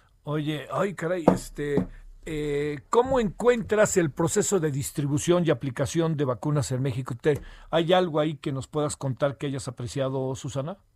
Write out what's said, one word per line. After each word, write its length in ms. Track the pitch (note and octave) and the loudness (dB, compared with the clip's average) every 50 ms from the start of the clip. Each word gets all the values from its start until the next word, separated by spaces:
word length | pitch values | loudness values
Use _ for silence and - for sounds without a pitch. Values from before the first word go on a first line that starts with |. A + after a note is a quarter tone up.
| _ _ _ _ - | _ _ _ _ -6
Oye, 440 | D3 D3 D#3 D3 D3+ D#3 C#3+ C3 - | -4 -2 -2 -2 -2 -4 -4 -4 -4
ay, 240 | C3 C#3 F#3 G#3 F3 | -2 0 0 -2 -2
caray, 280 | - E3+ D#3+ F#3 F3+ D#3 - - | -4 -4 -2 0 2 4 4 4
este, 540 | - - - - - D3 D3 C#3+ C#3 F2+ - - - - - - - - | 4 0 -8 -8 -6 -4 -2 0 -2 -2 -4 -8 -18 -20 -20 -20 -16 -10
eh, 560 | E3 D#3 D3+ D3+ D3 C#3+ C#3+ D3 D3+ D3 C#3 - - | -8 -6 -4 -2 -2 -2 -2 -2 -2 -6 -8 -6 0
¿cómo 320 | - A3+ B3 C4 C4+ B3+ | 2 2 2 4 2 0
encuentras 720 | A3+ F#3 - - G#3+ A#3+ B3 A#3 F3 - G#3+ G#3 G#3 - - | 0 0 -2 0 2 2 2 2 2 0 4 4 4 4 4
el 160 | F#3+ E3 D3 | 2 2 2
proceso 480 | - - E3+ D#3+ - G#3 F#3 - G3+ F#3 | 2 0 0 0 2 0 2 2 2 2
de 120 | D#3 D#3 | 2 0
distribución 720 | C3 C#3+ B2+ - - - C#3+ C#3 D3 D3 - E3+ F3 F3+ F3 | -2 -2 -4 -4 -4 -2 -2 0 0 0 2 4 4 4 4
y 40 | D#3 | 2
aplicación 680 | D3 A#2+ - C3+ A#2 - C#3 - - E3+ E3 D#3+ D#3+ | 2 0 -2 -4 -2 -2 -2 0 0 0 0 2 2
de 80 | C#3 D3 | 0 0
vacunas 480 | C3 A#2+ - - D3+ D3 D3+ C3 - C3+ | 0 -2 -2 0 0 0 0 0 0 -2
en 80 | B2 | -2
México? 340 | C3+ C#3+ G#2 C3 B2+ - B2 | 0 -2 -2 -2 -4 -6 -4
¿Te, 260 | - - D#3+ C#3+ B2+ - - - - - - | 0 2 2 2 2 -2 -10 -16 -18 -8 -2
hay 220 | - E3 E3+ D#3 F3+ | 0 2 4 4 4
algo 260 | F#3 F#3 F3 D3 D#3 | 4 4 2 2 2
ahí 160 | D3+ D#3+ D#3 | 0 0 0
que 160 | - - D#3 | -2 -4 -4
nos 160 | C3+ C3 A#2+ | -4 -4 -6
puedas 300 | - - D3+ D3 D3+ - | -4 -2 -2 -2 -2 -2
contar 400 | - - C3+ A#2 - C#3+ C#3 B2 | -2 -4 -4 -2 0 0 0 0
que 100 | - D3 | -2 -4
hayas 220 | C#3+ C3+ C3 - C3 | -4 -4 -4 -6 -8
apreciado, 680 | A#2+ - A#2+ G#2+ - C#3 C3 C3 C3+ C3+ C3 C3 C3+ | -8 -8 -8 -6 -2 -2 -2 0 0 -2 -2 -2 -4
Susana? 420 | - - C3+ G#2+ C#3 C3+ D#3+ G3+ - _ _ _ | -6 -6 -6 -4 -4 -4 -6 -8 -12 _ _ _